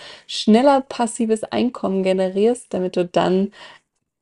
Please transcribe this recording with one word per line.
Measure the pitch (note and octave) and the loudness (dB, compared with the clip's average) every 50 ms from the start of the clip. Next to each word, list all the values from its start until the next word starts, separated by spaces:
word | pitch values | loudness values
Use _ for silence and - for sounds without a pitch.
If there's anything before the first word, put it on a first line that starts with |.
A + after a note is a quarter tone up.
| - - - - - | -20 -20 -20 -20 -16
schneller | - - - - A3 G#3+ A3+ C4 C#4+ C#4 C4+ | -12 -10 -2 4 4 6 6 6 4 4 2
passives | C4+ - - - A#3+ A#3 - - A#3 A3 A3 G#3+ - | 0 -4 -4 -4 -4 -4 -2 -4 -2 -2 -2 -4 -4
Einkommen | - - G#3+ A3+ B3 A#3+ - - F#3+ F#3+ F#3+ | -4 -4 -2 -2 -2 -4 -4 -4 -2 -2 0
generierst, | F#3+ F#3+ F#3+ F#3+ F#3+ F#3 F#3 G3 G#3 A#3 B3 B3 - _ - | 0 0 0 0 0 -2 0 0 2 2 0 -2 -6 _ -6
damit | F#3+ F#3 F#3 - | -4 -4 -2 -2
du | F#3 F3+ | -2 -4
dann | F3 - F3 F3+ F3+ F3+ F#3+ G3 G3 - - - - - - _ _ _ _ _ _ _ _ | 0 0 0 2 2 2 2 0 -2 -4 -12 -20 -20 -20 -20 _ _ _ _ _ _ _ _